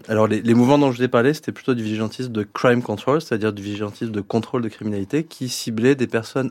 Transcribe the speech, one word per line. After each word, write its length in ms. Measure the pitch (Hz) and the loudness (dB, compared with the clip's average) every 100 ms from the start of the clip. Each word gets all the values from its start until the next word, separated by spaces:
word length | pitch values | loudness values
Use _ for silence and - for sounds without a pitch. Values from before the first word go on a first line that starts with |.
| - | -2
alors 180 | 107 110 | 2 2
les, 140 | 107 | 2
les 140 | 117 | 4
mouvements 240 | 117 123 147 | 4 6 6
dont 140 | 139 | 4
je 60 | 120 | 2
vous 60 | |
ai 40 | 123 | 0
parlé, 260 | 123 123 | 2 2
c'était 180 | 156 - | 0 -6
plutôt 220 | - - | -6 -2
du 80 | 120 | -2
vigilantisme 500 | 107 107 110 - 127 | -2 -4 -4 -6 -6
de 100 | 107 | -4
crime 400 | 104 - 131 123 | -6 0 2 2
control, 380 | 120 104 - 151 | 0 -4 0 -2
c'est-à-dire 320 | 156 110 107 | 0 -2 -2
du 100 | 104 | -4
vigilantisme 500 | 101 101 104 107 117 | -8 -8 -8 -8 -6
de 80 | 104 | -6
contrôle 420 | 98 117 110 127 | -2 -2 -2 -4
de 60 | 110 | -6
criminalité 560 | - 107 101 98 147 | -6 -6 -4 -2 -4
qui 240 | 160 - 127 | -4 -8 -8
ciblait 460 | - - 110 123 | -6 -6 0 2
des 120 | 139 120 | 2 0
personnes 440 | 117 110 135 123 | -2 -4 -4 -4